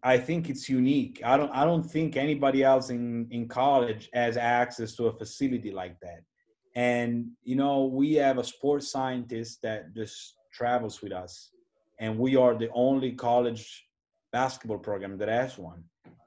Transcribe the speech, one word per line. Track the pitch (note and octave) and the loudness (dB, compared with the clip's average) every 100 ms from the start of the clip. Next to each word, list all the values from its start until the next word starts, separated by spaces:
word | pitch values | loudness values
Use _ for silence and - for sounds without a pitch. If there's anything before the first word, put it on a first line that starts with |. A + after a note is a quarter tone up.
I | B2+ B2+ | 2 2
think | - E3 E3 | 2 -2 -2
it's | C3 - | -6 -2
unique. | C3 B2+ C#3+ A#2 - | 2 4 2 0 -4
I | A#2 C#3 | 2 4
don't, | D3 | 4
I | B2+ | 2
don't | D#3 E3+ | 2 2
think | E3 D#3 D#3+ C3+ | 0 -2 -2 0
anybody | C#3+ C#3+ C#3 C3+ | 0 2 2 4
else | C3+ C3 B2+ | 6 4 2
in, | A#2+ A#2+ A#2 A#2 | -4 -4 -4 -6
in | A#2+ A2+ | -6 -4
college | B2 C3+ C#3 A#2+ G#2+ - | 0 4 4 2 -2 -6
has | A#2+ A#2+ A#2 | -2 0 0
access | A#2 A#2+ B2 - A2 - | 2 2 2 -2 -8 -2
to | A#2 | -2
a | A2 | -2
facility | G#2+ - C#3 B2 A2 | -8 -4 -2 -2 -4
like | F#2+ F2+ F2 | -8 -10 -12
that. | F2+ E2+ _ _ _ _ _ B2 | -16 -16 _ _ _ _ _ -2
And, | B2 A#2+ A#2+ A#2+ A#2+ - | 0 0 0 -2 -6 -10
you | B2 C3 | -4 0
know, | C#3 C#3 | 2 2
we | C3 C3 D3 | 2 2 2
have | D#3 C#3 B2+ | 4 4 2
a | |
sports | B2 - C#3 C#3+ C#3+ | -2 -4 0 0 -2
scientist | C#3 C3 B2+ A#2+ A#2 A#2 - | -4 -4 -4 -6 -8 -8 -8
that | A#2 G#2+ D#2 | -6 -6 -8
just | G#2+ G#2+ - - - _ | -10 -10 -12 -18 -20 _
travels | - A#2+ A#2+ G#2+ - | -6 0 0 -2 -8
with | G2+ | -10
us, | F#2 F2+ - - _ _ _ _ - | -10 -10 -16 -20 _ _ _ _ -10
and | A2+ A2 | -6 -2
we | B2+ C3 | 2 6
are | B2 | 6
the | A2+ A2+ | 4 0
only | A#2 C3 C3+ B2+ | 2 2 2 -2
college | A2+ A#2+ A#2+ A#2+ A2+ - - _ _ _ _ _ | -2 0 2 2 -4 -10 -20 _ _ _ _ _
basketball | A#2+ C3 - A2+ G#2 | -2 -2 -4 -8 -8
program | - G2+ G2 G2 | -6 -6 -6 -6
that | G#2 | -2
has | A#2 C3 - | 0 -2 -6
one. | E2 E2+ - _ - - | -16 -16 -20 _ -20 -20